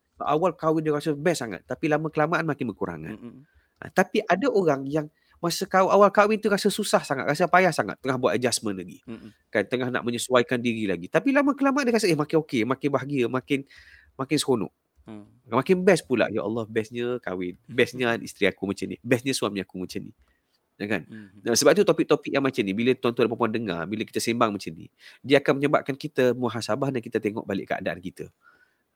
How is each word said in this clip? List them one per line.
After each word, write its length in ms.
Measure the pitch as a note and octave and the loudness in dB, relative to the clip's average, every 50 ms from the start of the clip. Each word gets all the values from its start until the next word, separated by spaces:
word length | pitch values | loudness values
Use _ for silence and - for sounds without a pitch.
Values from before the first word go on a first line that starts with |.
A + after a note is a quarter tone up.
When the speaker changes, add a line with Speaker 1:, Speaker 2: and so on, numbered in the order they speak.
| _ _ _ - | _ _ _ -8
Speaker 1:
awal 320 | - - D3 D#3 F3+ F3+ F3+ | -4 -2 0 0 0 0 -2
kahwin 300 | - - D#3+ D#3 D#3+ D#3 | 0 0 0 0 2 0
dia 100 | D#3 D3 | 0 -2
rasa 220 | D3 C#3+ D#3+ D3 | 0 -2 -2 -4
best 260 | C#3+ D3 F3+ D#3+ - | 0 0 0 0 0
sangat, 220 | B2 A2+ F#2 - - | -2 -6 -8 -8 -8
tapi 240 | - F#3 - - D3+ | -10 -8 -4 -2 0
lama 220 | D3+ D3+ D#3+ D3+ | 0 0 0 -2
kelamaan 340 | - D#3 D3+ D#3 F3 D#3+ E3 | -2 -2 0 0 0 0 0
makin 240 | D#3 C#3 - C3+ A#2 | -2 -4 -2 -4 -6
berkurangan. 460 | F#2+ - G2 F2+ E2+ D2+ D#2 E2 G#2+ | -4 -4 -6 -6 -6 -8 -10 -12 -12
Speaker 2:
Mm-mm. 300 | G#2 A#2+ A#2+ A2+ B2+ D3 _ _ _ _ _ _ _ | -12 -14 -18 -20 -20 -20 _ _ _ _ _ _ _
Speaker 1:
Ha, 80 | - - | -18 -2
tapi 320 | - - G3 - - A3 | 0 0 0 2 0 -2
ada 240 | - - F3 F#3+ C4 | 0 2 0 2 2
orang 380 | - - G3 F#3 D#3 C#3 C3+ C3+ | 2 2 4 4 4 2 2 0
yang 220 | C3+ D3 D#3 D3 D#3 - _ _ _ _ _ | -2 -4 -4 -4 -4 -10 _ _ _ _ _
masa 260 | - E3+ E3 - F#3+ | -4 -2 -2 -2 -4
kau-, 240 | - - F#3 F#3+ D#3 | 2 4 4 4 6
awal 220 | - G3 G#3 G3 | 6 6 6 6
kahwin 260 | - G#3+ G#3 G#3 A3 | 6 6 4 4 2
tu 160 | G3+ - G#3 G3+ | 0 0 0 0
rasa 160 | G3 - G#3 | 2 2 0
susah 320 | - - G3+ - - F#3 | 0 0 0 0 0 0
sangat, 240 | - - C#3+ C3 F2+ | 0 0 -4 -2 -2
rasa 220 | G#2 D3 D#3 F3+ | -2 0 0 2
payah 240 | D#3+ - F3+ F#3 F3 | 4 6 6 6 4
sangat, 260 | D#3 - A2+ G2 - | 2 0 -2 -2 -6
tengah 220 | - - C3 C3 B2+ | -6 -4 -4 -2 2
buat 160 | B2+ A2+ F2+ | 2 2 2
adjustment 420 | A#2 B2 A#2+ A2+ - A2+ G#2 G2 | 2 0 0 0 -2 -2 -4 -6
lagi. 240 | F#2+ F2+ F#2 - - _ | -6 -8 -12 -16 -18 _
Speaker 2:
Mm-mm. 280 | - A#2 A2 - G#2+ - _ _ _ | -16 -16 -16 -16 -20 -20 _ _ _
Speaker 1:
Kan, 160 | - A2+ G2 | -2 -2 -2
tengah 240 | - - B2 B2+ B2 | 0 -2 -4 -2 -2
nak 160 | B2 - - | -2 -2 -2
menyesuaikan 540 | A#2+ A#2+ A2+ - - B2+ B2 A#2+ - B2+ A#2+ | -4 -4 -4 -2 2 2 2 4 2 0 -2
diri 260 | A#2 B2 A2+ A2+ G#2+ | 0 -2 -2 -2 -2
lagi. 220 | F#2+ F2+ E2 E2+ - | -2 -2 -4 -4 -2
Tapi 240 | - D#3+ F#3+ C#4 C4 | -2 0 0 2 2
lama 220 | C#4 C#4 C#4+ C4 | 2 2 2 0
kelamaan 320 | - C#4 C#4 C4 C#4+ C#4 | 0 0 0 0 0 0
dia 100 | B3 A#3 | 0 0
rasa, 80 | A3 G#3+ | 2 2
eh, 140 | F#3 D#3+ C#3+ | 2 0 0
makin 180 | D3+ - - D#3+ | 0 0 0 0
okey, 240 | D3+ - - A#2 G#2+ | 0 0 0 0 0
makin 240 | B2 C3 - - C#3+ | 0 -2 -2 -2 -2
bahagia, 340 | C#3 B2+ C3 C#3+ C#3+ C3+ A#2 | -2 -2 -2 -4 -2 -2 0
makin, 400 | A#2 B2+ C3 - - C#3+ C3+ C3+ - - - - - - - _ _ _ | 0 -2 -4 -2 -2 -4 -4 -4 -8 -18 -20 -20 -20 -20 -20 _ _ _
makin 220 | - C3+ - D#3 | -10 -4 -2 -2
seronok. 380 | C#3 - C#3+ B2+ A2+ F2 - - _ _ _ _ _ _ | 0 2 0 0 0 -2 -4 -10 _ _ _ _ _ _
Speaker 2:
Hmm. 220 | - G#2+ G#2 G2+ G#2+ A2+ A#2 _ A#2+ | -20 -20 -20 -20 -20 _ _ _ -2
Speaker 1:
Makin 320 | A2+ B2+ C3+ - F#3 F3+ | -2 0 2 2 2 4
best 240 | F3+ G3 F3+ D#3 - | 4 4 4 4 2
pula. 240 | - C3 A2 - - | 0 0 2 2 2
Ya 160 | G2+ A2 - | 0 -2 -4
Allah, 240 | G#2 A2+ A#2 A2+ A2 | -2 -4 -4 -6 -4
bestnya 480 | A2 A2+ G#2+ - A#2+ A#2+ A#2+ B2 B2 A#2+ | -4 -4 -4 -4 -6 -6 -4 -4 -4 -6
kahwin. 380 | - G2+ F#2 F#2 F2+ F2+ F2+ | -6 -6 -6 -6 -6 -6 -8
Speaker 2:
Hmm. 160 | - _ - A2+ | -12 _ -4 0
Speaker 1:
Bestnya 480 | B2+ A#2+ - - B2+ B2+ A#2 A#2 G#2+ | 0 0 0 0 -2 0 0 0 -2
isteri 260 | - G#2 - - G2+ | -4 -10 -4 0 0
aku 220 | F#2 - - G2 G2 | 0 0 0 -4 -6
macam 160 | F#2+ - G2 | -4 -6 -6
ni. 160 | F#2+ F#2 - | -8 -8 -10
Bestnya 320 | - A#2 C3 A#2 A#2+ C#3 B2+ | -2 0 0 0 0 -2 -4
suami 260 | - C3 G#2 G2+ G2 | -2 -2 -2 -2 -4
aku 220 | F2+ - - F#2 | -6 -6 -8 -10
macam 220 | F#2 - - G2+ G2 | -10 -8 -10 -12 -12
ni. 100 | F#2 - _ _ _ _ _ _ _ _ _ _ _ _ | -12 -16 _ _ _ _ _ _ _ _ _ _ _ _
Ya 100 | - G2 | -10 -4
kan? 180 | G#2 G#2+ F2 - | -4 -4 -4 -4
Speaker 2:
Hmm. 240 | - A#2 A2 G#2 G2 F#2+ | -8 -16 -20 -20 -20 _
Speaker 1:
Dan 160 | G2+ - A#2 A#2+ | -8 -2 0 0
sebab 200 | - - C#3+ E3+ | 4 6 6 6
tu 120 | G3+ G3 | 6 4
topik-topik 460 | F3 D#3 E3 D3+ - D3+ - - D3+ | 4 2 2 2 2 0 0 0 -2
yang 100 | - C3+ | -2 0
macam 160 | C#3 C3+ B2+ - | 0 0 0 -2
ni, 140 | G#2 F#2+ F#2+ | -2 -2 -2
bila 200 | A2 A#2 B2+ B2 | 0 2 0 0
tuan-tuan 300 | - - A#2+ A#2+ - A#2+ | 2 0 -2 0 2 0
dan 60 | G#2+ | 0
puan-puan 220 | A#2 A2 A#2+ A2+ A2 | 0 0 -2 -2 0
dengar, 320 | A2+ A#2+ G2+ E2+ E2+ E2+ | -2 -4 -4 -4 -4 -6
bila 160 | F#2 A2 A2 | -6 -6 -6
kita 160 | G#2 - - | -6 -6 -6
sembang 320 | A2 - A#2+ A#2 A#2 A#2+ A2 | -4 -2 -2 0 2 2 0
macam 200 | G2+ F#2+ - F2 | 0 -2 -6 -10
ni, 180 | D#2+ E2 - - _ _ - - - _ | -12 -14 -16 -20 _ _ -20 -20 -20 _
dia 160 | - B2+ C#3+ | 0 4 4
akan 240 | C3+ - - C#3 C#3 | 4 4 4 2 2
menyebabkan 320 | C#3+ D3 D3+ - - - C3 | 2 2 2 0 0 -2 -6
kita 400 | - - D3 - C3+ B2+ B2 A#2 | -8 -10 -4 0 2 2 2 2
muhasabah 560 | B2+ B2 A#2 G#2+ A#2 - - G#2+ C#3 C3+ C#3 | 0 -2 -4 -4 -4 -4 -4 -2 -2 -2 -2
dan 120 | C3+ A#2+ | -4 -4
kita 160 | G#2+ A#2 - A2 | -4 -4 -4 -2
tengok 260 | - G#2+ G#2 A2+ - | -2 -2 -4 -4 -4
balik 240 | G#2 G2+ F#2+ - - | -4 -4 -4 -4 -4
keadaan 280 | - - F#2+ F#2+ E2 F2 | -6 -6 -4 -6 -6 -6
kita. 340 | F2+ F2 - - - - - _ _ _ _ _ _ _ _ _ _ _ _ | -10 -12 -12 -12 -14 -16 -16 _ _ _ _ _ _ _ _ _ _ _ _